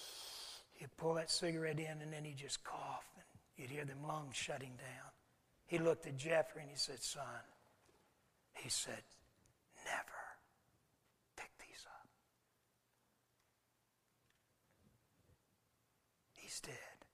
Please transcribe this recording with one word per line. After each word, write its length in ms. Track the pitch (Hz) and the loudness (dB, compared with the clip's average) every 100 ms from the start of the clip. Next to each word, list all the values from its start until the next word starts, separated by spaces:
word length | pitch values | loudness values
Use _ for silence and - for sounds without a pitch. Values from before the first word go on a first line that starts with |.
| - - - - - - - | -8 -8 -8 -8 -8 -10 -14
he'd 240 | - 139 - | -12 -10 0
pull 180 | 165 | 4
that 160 | 165 160 | 4 4
cigarette 480 | - 175 160 160 151 | 4 6 4 2 2
in, 220 | 156 156 | 0 -2
and 100 | 151 | -4
then 140 | 151 | -4
he'd 140 | 151 135 | -4 -6
just 260 | 139 - | -4 -4
cough, 400 | - - - - - | -2 -4 -2 -4 -6
and 100 | - - - - - | -14 -20 -20 -18 -8
you'd 140 | 127 | -4
hear 140 | 147 | -2
them 140 | 143 135 151 | -2 -2 0
lungs 260 | 156 143 | 0 0
shutting 380 | 117 - 143 131 127 | -2 0 -2 -4 -8
down. 320 | 131 127 - - - _ _ _ - | -10 -10 -12 -16 -20 _ _ _ 2
He 120 | 170 | 6
looked 280 | 165 156 156 | 8 8 4
at 100 | 135 | -2
Jeffrey, 460 | 156 165 151 156 | 6 8 8 2
and 80 | 143 | -8
he 60 | 139 | 0
said, 260 | - 131 | 0 2
"Son," 220 | - 143 127 139 - - - - - - - _ _ _ _ | -2 -2 -2 -4 -10 -18 -20 -20 -20 -20 -20 _ _ _ _
he 160 | - 123 | -8 0
said, 320 | - - 113 - - - - - _ _ - | 2 2 -2 -8 -20 -20 -20 -20 _ _ -10
"never 200 | - - - - - - - _ _ _ _ _ _ _ _ - | -2 0 0 -6 -8 -12 -18 _ _ _ _ _ _ _ _ -12
pick 140 | - - | -12 -12
these 260 | - - - | -16 -14 -14
up." 220 | - - _ _ _ _ _ _ _ _ _ _ _ _ _ _ _ _ _ _ _ _ _ _ _ _ _ _ _ - - _ _ - - _ _ _ _ _ _ _ _ _ | -16 -18 _ _ _ _ _ _ _ _ _ _ _ _ _ _ _ _ _ _ _ _ _ _ _ _ _ _ _ -20 -20 _ _ -20 -20 _ _ _ _ _ _ _ _ _
He's 260 | - - - | -16 -8 -6
dead. 120 | - 127 - - - | -6 -8 -10 -16 -20